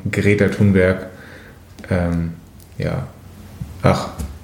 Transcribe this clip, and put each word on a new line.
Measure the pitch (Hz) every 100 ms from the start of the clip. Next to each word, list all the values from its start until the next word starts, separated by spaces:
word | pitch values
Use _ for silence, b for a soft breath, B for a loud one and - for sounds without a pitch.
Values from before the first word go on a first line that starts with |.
| 101
Greta | 98 101 104 95
Thunberg. | - 104 95 92 92 - B B B B B B - -
Ähm, | 92 87 85 82 82 - - - -
ja. | 85 - - - - - - - - -
Ach, | 143 - - - - -